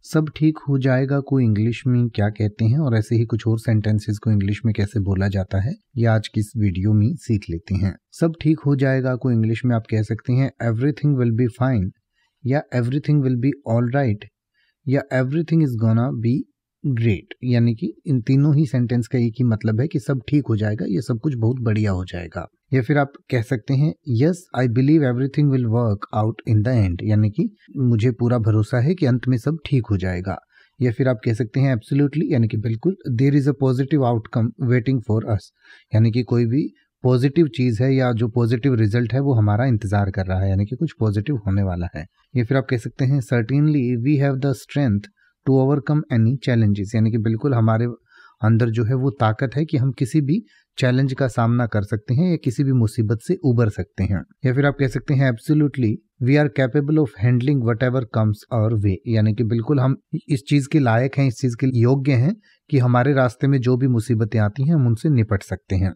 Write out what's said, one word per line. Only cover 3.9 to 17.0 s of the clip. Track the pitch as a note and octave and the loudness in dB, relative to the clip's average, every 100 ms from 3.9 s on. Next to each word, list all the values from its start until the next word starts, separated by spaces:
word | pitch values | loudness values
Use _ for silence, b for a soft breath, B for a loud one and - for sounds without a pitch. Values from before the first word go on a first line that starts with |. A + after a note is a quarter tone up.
| G#2+ A2 G#2 | -2 -2 -4
को | A2 | 0
इंग्लिश | G#2 G2 G#2 A2+ | 0 0 -2 -2
में | G#2+ | -2
कैसे | G2+ A2 | -2 -2
बोला | F#2+ F#2 G2 | -2 0 0
जाता | G2 F2+ G2 | -2 -2 -2
है, | G#2 G#3+ _ A#2+ | -2 -6 _ -2
ये | A#2 | 2
आज | A2 - | 2 0
की | G#2+ | -4
इस | G#2 A2+ | -4 -2
वीडियो | G#2 F2 G2+ | -2 0 2
में | G#2+ G#2+ E3+ | 2 2 -2
सीख | - G#2+ - | -4 -4 -2
लेते | E2 - F#2 | -10 -4 -2
हैं। | F#2+ - _ | -2 -4 _
सब | - E3 D#3+ | -2 -2 0
ठीक | D#3 D#3 C#3+ | -2 0 0
हो | C#3 | 0
जाएगा | C3+ C3 C3 B2+ | 0 0 -2 -2
को | C3 | 0
इंग्लिश | A2+ A2 A2+ B2 | 0 0 0 0
में | A#2 | -2
आप | A2+ | -2
कह | A2 | -4
सकते | G#2 A2 - | -2 -4 -2
हैं, | B2+ C3+ _ A#2 | 0 0 _ -4
"Everything | A2+ C#3 C#3+ D3 C3+ | 0 -2 0 0 2
will | A#2+ A2+ | 0 0
be | B2 - | -2 0
fine" | B2+ A#2 F#2 - _ _ _ _ A#2+ | 0 0 -2 -8 _ _ _ _ -4
या | C#3 - B2 | -4 -2 -4
"Everything | A#2+ C#3+ - D3 | -2 -4 0 2
will | C3 B2+ | 2 0
be | C3 - - | -2 -4 -2
all | A#2 A#2+ C3+ | 0 0 0
right" | C3 G#2 - _ _ _ _ _ - | 0 -2 -8 _ _ _ _ _ -2
या | C3+ - | -2 -2
"Everything | C3 C3 D#3 D#3+ E3 | -2 -2 -2 0 0
is | D3 A#2 A2+ | 0 0 2
gonna | A2+ B2 | 2 0
be | C3 A#2 C3 - _ _ _ D3 | -2 -2 -2 -4 _ _ _ -4
great", | A#2+ | 0